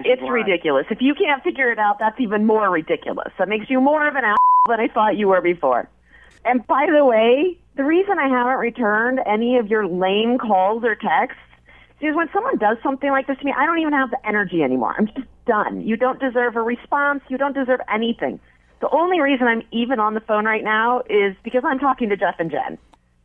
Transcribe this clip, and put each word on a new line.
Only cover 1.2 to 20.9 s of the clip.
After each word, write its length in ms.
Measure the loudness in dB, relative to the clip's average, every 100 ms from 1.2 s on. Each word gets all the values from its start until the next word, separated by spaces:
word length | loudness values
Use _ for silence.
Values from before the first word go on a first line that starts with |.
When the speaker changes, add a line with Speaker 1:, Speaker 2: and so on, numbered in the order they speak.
| 0 0
Speaker 2:
figure 280 | -2 -2 -2
it 60 | 0
out, 200 | 0 0
that's 220 | -2 -2
even 240 | -2 0 2
more 220 | 2 2
ridiculous. 640 | 0 -2 -4 -4 -8 -8 -4
That 100 | -2
makes 220 | -2 -2
you 100 | 2
more 260 | 2 2 0
of 100 | 0
an 80 |
asshole 120 | 0 4 4 4 4
than 120 | 2
I 80 | 0
thought 280 | 0 0 2
you 120 | 2
were 120 | 2
before. 480 | 2 0 0 0 -2 _ _ -20 -20 -8
And 220 | -2 -2 0
by 220 | 0 2
the 120 | 4
way, 520 | 4 4 4 4 2 -4 _ -4
the 80 |
reason 340 | 0 0 0 0
I 100 | 0
haven't 300 | 0 0 0
returned 640 | -2 -2 0 0 0 -2 -2
any 300 | 0 2 0
of 120 | 2
your 180 | 0 0
lame 500 | 0 0 2 2 0
calls 460 | 2 2 2 0
or 100 | -2
texts 440 | -2 0 0 0 -6 -20 -20 _ -20 _ -8
is 140 | -4 -2
when 120 | -2
someone 260 | -2 -2 0
does 180 | 0 0
something 280 | -2 -2 0
like 160 | 0 -2
this 100 | -4
to 60 |
me, 100 | -4 0
I 80 | 0
don't 120 | 0
even 140 | 0
have 180 | 0 0
the 160 | -4 -4
energy 360 | -2 0 0
anymore. 320 | 0 0 -2 -2
I'm 80 | -4
just 140 | -4 -14 -10 -2
done. 340 | 0 0 -4
You 140 | -4 -2
don't 220 | -2 -2
deserve 380 | -2 0 -2 -2
a 40 |
response. 600 | -4 -4 -4 -2 0 -2 -4
You 100 | -4
don't 160 | -2
deserve 260 | -2 0 -2 -2
anything. 480 | -4 -2 -4 -6 -8 _ _ _ -6
The 80 | -2
only 300 | 2 2 2
reason 260 | 2 2 2
I'm 160 | 0 -2
even 300 | -4 -2 0
on 140 | 0
the 60 | -2
phone 240 | -2 -2
right 200 | 0 -2
now 380 | 0 0 0